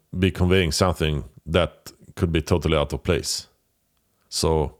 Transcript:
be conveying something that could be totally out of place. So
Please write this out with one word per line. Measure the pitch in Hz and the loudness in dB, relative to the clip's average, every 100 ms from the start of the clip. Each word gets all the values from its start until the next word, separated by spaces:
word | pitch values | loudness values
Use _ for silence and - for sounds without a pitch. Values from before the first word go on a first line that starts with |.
| _ 90 | _ 0
be | 92 | 0
conveying | - 90 95 82 | 2 4 4 2
something | - 92 - 78 73 - - - | 2 0 0 -2 -2 -6 -16 -2
that | 87 80 - - _ - - | 0 0 -6 -20 _ -18 -4
could | 87 | 0
be | 80 | 0
totally | - 87 80 78 | 0 0 2 0
out | 71 | 0
of | 73 | -4
place. | - 82 - - - _ _ _ _ _ _ _ _ | -2 -2 -2 -8 -10 _ _ _ _ _ _ _ _
So | - 82 80 73 | -4 0 0 -2